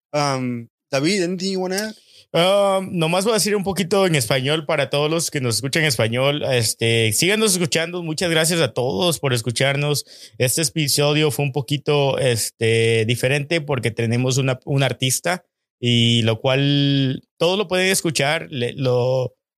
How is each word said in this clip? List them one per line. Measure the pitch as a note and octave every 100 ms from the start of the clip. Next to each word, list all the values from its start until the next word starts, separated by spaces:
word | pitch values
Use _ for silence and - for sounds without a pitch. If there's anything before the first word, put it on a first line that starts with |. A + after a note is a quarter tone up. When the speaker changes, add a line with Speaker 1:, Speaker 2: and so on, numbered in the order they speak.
| _
Speaker 1:
um, | D3 C#3+ C3+ B2+ A#2+ A#2 _ _
David, | C#3+ D3+ G3+
anything | E3+ F#3 F#3+
you | F#3
wanna | F#3 F#3+
add? | A3 G#3+ _ - _
Speaker 2:
Um, | E3 F#3 G3+ G3 F#3+ F#3+ F3+
nomás | D#3+ F#3
voy | G3+
a | A3
decir | G#3 G#3
un |
poquito | F#3 F#3 F3+ G3+ F#3+
en |
español | D#3 A2 C3+ C3 D#3+
para | D#3+ D#3 C3+
todos | C#3+ D3+
los | E3 D#3
que | D3+
nos | B2 G#2+
escuchan | C3+ E3
en | D3+
español. | - A2+ A#2+ C#3 D3
Este, | C#3 B2+ A2 - A2+ A2+ A2
síganos | G#2 F3 G#3+ A3
escuchando. | F3+ E3+ D#3+ E3 F3+
Muchas | E3 D#3 F3
gracias | D#3+ D#3 F3
a | C3+
todos | - B2 F#3+ F3+ D3+
por | C#3+
escucharnos. | A#2+ A#2+ A2 C3+ C#3 D3 C#3+ - - - -
Este | B2+ -
episodio | D#3 E3 C#3+ C#3+ D3 D3+ D#3
fue | -
un | C#3+
poquito, | C#3+ - D3 - D3 C#3 -
este, | C3 A2+ - - A2+ A2+ A2+ A2+
diferente | A2 A#2+ B2+ D3 C#3+ E3+
porque | D3 C3 A#2
tenemos | A2+ A#2 A#2+ B2+ C3
una, | C3+ B2+
un | - C#3
artista | C3+ - C3 - E3+ F3+ _ _ _ _
y | A#2+ A#2+ A#2 A#2
lo | A2+ A2
cual | C3+ C3+ C#3 C#3+ C#3 C#3 C3+ - - -
todos | E3 G3
lo | F3
pueden | F#3 F#3
escuchar. | F#3+ E3+ - C#3 E3 E3
Le-, | C#3+ A#2+
lo, | - B2+ B2 B2+ C3 B2 - _